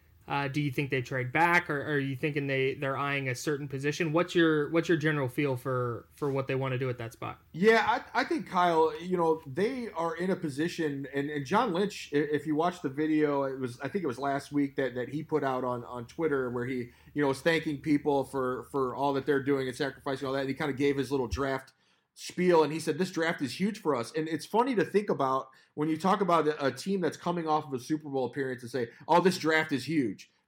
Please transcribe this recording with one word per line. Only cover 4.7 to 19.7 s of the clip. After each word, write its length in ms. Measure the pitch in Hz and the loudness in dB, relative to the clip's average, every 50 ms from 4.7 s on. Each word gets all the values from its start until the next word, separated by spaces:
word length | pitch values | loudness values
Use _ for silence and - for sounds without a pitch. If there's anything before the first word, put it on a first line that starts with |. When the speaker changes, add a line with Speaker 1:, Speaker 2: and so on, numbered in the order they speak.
Speaker 1:
what's 180 | 156 170 165 170 | 0 0 2 2
your 80 | 175 | 2
general 320 | 156 156 156 151 147 135 123 | 2 2 2 2 2 0 -2
feel 260 | - - 147 139 131 | 0 0 0 0 0
for, 500 | 123 - 135 131 127 123 120 117 107 - _ _ | -2 -2 -2 -2 0 -2 -2 -4 -6 -10 _ _
for 180 | - 151 143 135 | -4 -4 -2 0
what 140 | 135 131 | -2 -2
they 80 | 135 135 | -2 -2
wanna 220 | 131 135 131 127 | -2 0 -2 -2
do 120 | 127 135 131 | -2 -2 -2
at 80 | 123 | -4
that 160 | - 117 117 - | -4 -8 -10 -10
spot? 260 | - 120 113 - - _ _ - | -10 -10 -10 -10 -12 _ _ -2
Speaker 2:
Yeah, 320 | 156 185 220 226 226 202 | 2 6 6 6 6 6
I, 340 | 196 233 269 - - - 226 | 4 2 0 -2 -2 -2 -2
I 20 | 269 | 0
think, 200 | - 339 294 190 | 0 -2 -4 -4
Kyle, 460 | - - 185 175 175 170 160 160 160 151 151 | -2 2 4 4 6 6 6 4 4 2 -2
you 140 | 175 180 180 | -4 -2 0
know, 260 | 175 170 165 156 156 - | 2 4 4 2 2 0
they 400 | 143 131 147 196 233 269 254 240 208 - | -8 -2 -2 0 0 0 -4 -8 -8 -4
are 220 | 165 170 165 160 | -4 -4 -4 -2
in 140 | 160 175 185 | -2 0 0
a 40 | 185 | 0
position, 720 | - 165 151 127 135 160 175 - - 165 147 143 139 139 131 - | 0 -2 -6 -2 -2 -2 -2 -2 -2 -2 -2 -2 -4 -6 -4 -4
and, 140 | 139 143 147 | -2 -2 -2
and 160 | 151 147 139 | -4 -4 -4
John 280 | 131 175 214 254 240 165 | 0 2 2 2 2 0
Lynch, 360 | 170 208 196 - - - - - | 0 -2 -2 -4 -8 -8 -2 0
i-, 40 | |
if 280 | 143 156 147 151 143 147 | 0 2 2 0 -2 0
you 120 | 160 151 | 0 0
watch 240 | 147 165 180 180 - | 2 2 0 0 -2
the 80 | - 139 | -6 -6
video, 540 | 131 139 156 156 156 151 151 147 143 139 139 | -2 -2 0 2 4 4 4 4 2 2 0
it 140 | 135 135 | -2 -4
was, 220 | 135 131 123 120 - | -4 -6 -6 -6 -6
I 60 | 180 | -6
think 160 | - - 202 170 | -4 -4 -2 -2
it 40 | |
was 120 | 143 117 120 | -2 -4 -2
last 320 | 139 139 139 139 - - | -2 -2 -2 -2 -2 -2
week 240 | 143 143 143 135 139 | 0 0 0 0 0
that, 200 | - 139 127 120 | -2 -2 -2 -2
that 120 | 123 123 | -4 -6
he 160 | 117 127 151 156 | -4 -6 -8 -6
put 220 | - 156 147 135 | -2 -2 0 0
out 180 | 135 131 127 - | 0 -2 -2 -2
on, 220 | - 123 120 120 | -2 -4 -4 -6
on 180 | 82 123 123 117 | -10 -10 -12 -12
Twitter 420 | - - - - 156 143 135 131 123 | -10 -6 -2 -2 0 0 0 0 -2
where 160 | 120 123 120 | -2 -4 -4
he, 240 | 127 131 123 117 120 - _ - - - | -4 -4 -6 -6 -8 -12 _ -18 -8 -2
you 80 | 147 | 0
know, 80 | 143 139 | 2 2
was 100 | 135 135 | 2 2
thanking 380 | - 170 165 160 160 165 147 | 2 2 2 2 0 -2 -6
people 480 | 135 - 156 147 143 143 151 143 139 131 | -4 0 2 2 2 2 2 0 0 0
for, 420 | 135 - 135 131 127 127 117 120 - | -2 -2 -4 -2 -2 -4 -6 -8 -6
for 240 | - 139 131 127 117 | -2 -2 -2 -2 -2
all 200 | 113 139 143 139 | -2 0 0 0
that 120 | 139 135 | 0 0
they're 160 | - 147 135 | 2 0 2
doing 280 | 131 135 143 135 131 | 2 2 0 0 0
and 80 | 131 | -2